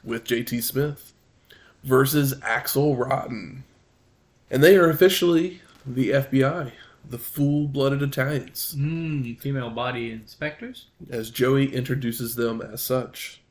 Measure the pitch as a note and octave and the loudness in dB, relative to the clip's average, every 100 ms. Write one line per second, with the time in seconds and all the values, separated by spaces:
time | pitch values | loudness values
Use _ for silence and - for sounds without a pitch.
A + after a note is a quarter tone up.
0 | - A#2 - A#2 C3 A#2+ A2+ C3+ D3 C#3+ | -8 -8 -2 -4 -2 -4 -4 -2 -4 -6
1 | - _ _ _ _ - _ _ C3+ C3 | -16 _ _ _ _ -20 _ _ 2 4
2 | C3+ D3+ C#3 C3 A2 A#2 - C3+ D3 B2+ | 6 4 0 -2 -4 -4 -2 0 2 0
3 | B2+ C3+ - A#2 E2+ C3+ - _ _ _ | 0 -2 -2 -10 -10 -16 -20 _ _ _
4 | _ _ _ _ _ C3 D#3 F#3+ E3+ D3 | _ _ _ _ _ 6 8 8 6 6
5 | F#3 F#3+ F3 E3 F3+ F3+ - - C3+ B2 | 4 6 4 4 2 -6 -20 -20 -8 -2
6 | A2+ C3+ C3+ C3+ C3+ E3+ C3+ - - _ | 2 2 2 2 2 0 -8 -12 -20 _
7 | - A#2+ - - C#3+ D3 D3 C#3 C3+ C#3 | -14 -12 -10 0 2 2 0 0 0 2
8 | C#3+ C#3+ C3+ D3 - - - C#3+ C#3+ E3 | -2 -2 -2 -2 -6 -10 -8 -4 -2 -2
9 | E3 D3 A#2+ A#2 C#3 C3+ A#2+ A2+ B2 A#2+ | -4 -4 -4 -6 -6 -4 -4 -6 -4 -4
10 | A#2 A2+ G#2+ - D3+ D3+ A#3+ B3+ - _ | -6 -10 -16 -10 -10 -8 -16 -16 -20 _
11 | E3+ A#2 A2+ A#2 B2+ C#3 C3+ C3 B2+ C3 | -10 -8 -8 0 2 2 0 -2 -4 -2
12 | A#2+ A#2 A#2 A#2 A#2 A2+ - A2 - B2+ | -4 -4 -6 -2 -2 -2 -8 -10 -2 -2
13 | A#2 - - - _ | -2 -12 -16 -16 _